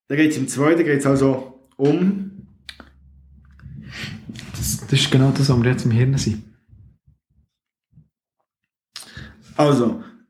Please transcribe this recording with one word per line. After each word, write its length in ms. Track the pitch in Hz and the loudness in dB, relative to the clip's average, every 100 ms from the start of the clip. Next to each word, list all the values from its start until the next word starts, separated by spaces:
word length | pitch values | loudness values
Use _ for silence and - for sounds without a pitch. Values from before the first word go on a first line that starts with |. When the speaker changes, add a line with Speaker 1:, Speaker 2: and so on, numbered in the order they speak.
| - | -4
Speaker 1:
Da 60 | 143 | 2
geht's 200 | 151 127 | 2 0
im 100 | 123 | -4
zweiten, 360 | 127 147 165 | 0 2 2
geht's 200 | 147 143 139 | 2 2 2
also 640 | 135 135 123 - - _ - | 2 2 0 -6 -20 _ -2
um 540 | 143 170 190 - - - - _ - - - _ - - - - - - - - - - - - - - - - | 2 2 0 -2 -6 -14 -20 _ -20 -20 -20 _ -20 -20 -20 -20 -20 -20 -20 -18 -18 -14 -14 -14 -16 -16 -14 -8
Speaker 2:
Das, 220 | - - | -6 -6
das 100 | - | -2
ist 180 | 135 - | 0 2
genau 200 | 135 135 | 2 4
das, 160 | 139 139 | 2 2
was 140 | 123 | 2
wir 80 | 120 | 2
jetzt 140 | 123 | 2
im 60 | 120 | 2
Hirn 260 | 113 131 135 | 2 2 2
sind. 260 | - 98 - _ _ - - _ _ _ _ _ _ _ _ _ _ - _ _ _ _ _ _ _ _ _ - - - - - - - | -2 -4 -8 _ _ -20 -20 _ _ _ _ _ _ _ _ _ _ -20 _ _ _ _ _ _ _ _ _ -20 -20 -20 -20 -20 -10 0
Speaker 1:
Also, 460 | 147 127 113 - - - | 2 2 0 -4 -12 -20